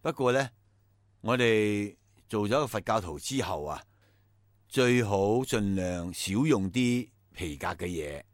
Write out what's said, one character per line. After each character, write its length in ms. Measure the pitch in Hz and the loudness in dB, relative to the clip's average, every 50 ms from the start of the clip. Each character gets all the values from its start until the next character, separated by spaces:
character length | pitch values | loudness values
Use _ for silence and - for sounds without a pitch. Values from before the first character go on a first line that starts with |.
不 120 | - - - | -4 -6 -4
過 180 | - 131 123 | 0 2 2
呢， 180 | 123 135 135 120 _ _ _ _ _ _ _ _ _ _ _ _ _ _ | 2 2 0 -2 _ _ _ _ _ _ _ _ _ _ _ _ _ _
我 180 | - 107 123 | -2 -2 2
哋 580 | 123 123 117 110 107 107 104 104 101 104 101 - _ _ _ _ _ _ _ | 4 4 4 6 4 4 2 2 0 -2 -4 -8 _ _ _ _ _ _ _
做 180 | 113 107 104 | -2 -2 0
咗 40 | 101 | 2
個 160 | 117 147 151 | 0 0 0
佛 140 | 113 - 107 | -2 -4 -6
教 200 | 90 - 110 113 | -2 0 -2 -2
徒 180 | 92 85 76 73 | -2 -4 -10 -10
之 240 | - - 135 135 104 | -8 -6 -4 -4 -2
後 220 | 90 95 76 73 | -2 -4 -4 -4
啊， 180 | 73 73 - - _ _ _ _ _ _ _ _ _ _ _ _ _ _ _ _ _ | -6 -8 -10 -12 _ _ _ _ _ _ _ _ _ _ _ _ _ _ _ _ _
最 340 | - 131 127 123 123 123 117 | 0 2 4 4 4 4 4
好 140 | 101 101 98 98 104 110 127 131 | 2 2 2 4 4 2 2 0
盡 320 | - - 113 101 98 98 | 0 -2 0 0 0 0
量 380 | 95 92 90 90 87 87 90 90 | 0 -2 -2 -4 -4 -6 -8 -8
少 180 | - - 95 95 113 143 | -8 -4 -2 0 0 2
用 260 | 156 135 101 95 95 | 2 2 2 0 -2
啲 380 | 85 127 123 120 123 123 120 _ _ _ _ _ _ | 0 0 2 2 0 0 -4 _ _ _ _ _ _
皮 240 | - 92 82 73 | -10 -8 -8 -8
革 100 | 69 - | -6 -8
嘅 180 | 87 90 90 90 | -8 -6 -6 -6
嘢。 360 | 90 90 80 76 73 71 71 69 _ | -6 -6 -6 -8 -8 -10 -12 -14 _